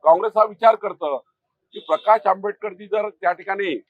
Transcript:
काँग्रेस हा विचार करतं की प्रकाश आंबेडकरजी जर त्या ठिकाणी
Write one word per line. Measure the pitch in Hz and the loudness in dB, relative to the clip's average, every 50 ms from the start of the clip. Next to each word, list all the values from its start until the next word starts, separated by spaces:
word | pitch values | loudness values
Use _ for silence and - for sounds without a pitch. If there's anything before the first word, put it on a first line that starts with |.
| _ | _
काँग्रेस | 151 165 175 202 220 208 214 | 4 4 4 2 -2 0 0
हा | 214 | 0
विचार | 214 208 175 - 226 226 | 0 -2 _ 4 4 4
करतं | 214 - 202 180 _ 170 151 139 123 - _ _ _ _ _ _ _ _ _ _ | 4 -2 -10 -10 _ -8 -6 -6 -6 -8 _ _ _ _ _ _ _ _ _ _
की | - - - | -20 -6 -4
प्रकाश | 156 156 - 208 214 226 202 202 | -4 -2 2 2 2 2 4 -2
आंबेडकरजी | 190 196 196 208 202 _ - 208 185 180 208 196 | -2 -2 -4 -10 -10 _ -12 -12 -12 -12 -12 -6
जर | 196 214 208 214 | -4 -4 -4 -4
त्या | 196 _ 190 175 | -10 _ -4 -4
ठिकाणी | 180 175 180 190 190 196 202 185 151 107 - | -4 -4 -6 -10 -6 -6 -4 -6 -6 -6 -10